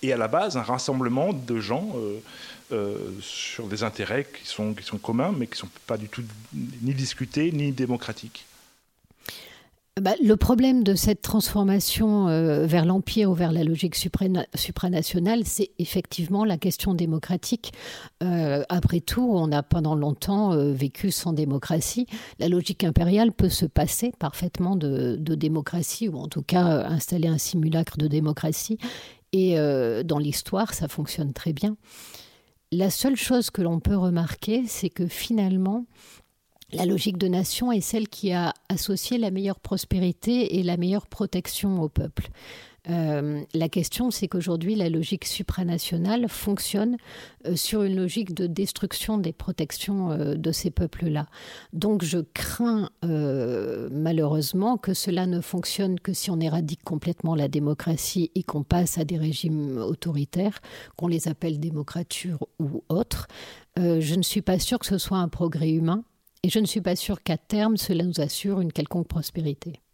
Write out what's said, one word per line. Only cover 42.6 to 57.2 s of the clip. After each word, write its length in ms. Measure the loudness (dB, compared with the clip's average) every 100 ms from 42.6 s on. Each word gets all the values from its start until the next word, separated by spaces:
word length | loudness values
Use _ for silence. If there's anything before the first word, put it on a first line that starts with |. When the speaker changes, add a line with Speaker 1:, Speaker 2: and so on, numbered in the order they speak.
| -20 _ -4
Speaker 2:
Euh, 520 | 0 2 0 0 -4 -4 -2
la 140 | 0
question, 420 | 0 -2 -2 -2
c'est 160 | 0 -2
qu'aujourd'hui, 480 | -2 0 0 0 0
la 140 | 2
logique 360 | 0 0 -4 -4
supranationale 1040 | -6 -4 -2 0 -2 -2 0 0 2 0
fonctionne, 680 | -2 -2 -2 0 0 0 -2 -6 -20 -20 -12 -4
euh, 100 | -2
sur 260 | 0 0
une 140 | 2 2
logique 400 | 0 -2 -4 -2
de 100 | -2
destruction 720 | 0 -4 -2 -4 -4 -2 0
des 160 | 0
protections, 800 | -4 -6 -4 -4 -4 -2 0 0
euh, 240 | 0 0 0
de 160 | -2
ces 180 | -2 -2
peuples-là. 560 | 0 -2 -2 -2 -2 -4 -10 -18 -18 -12
Donc, 300 | -4 0 2
je 160 | 2 -2
crains, 720 | -2 -6 -8 0 2 2 0 _
euh, 840 | -2 0 0 0 0 0 -2 -4 -4
malheureusement 880 | -2 0 2 2 2 0 0 0 0
que 160 | 0
cela 320 | -2 0 0 0
ne 160 | 0
fonctionne 580 | -2 -4 -4 -2 0 0
que 140 | -2
si 160 | -4 -2
on 100 | 0
éradique 440 | 0 0 -2 -4
complètement 500 | -4 -4 -2 -2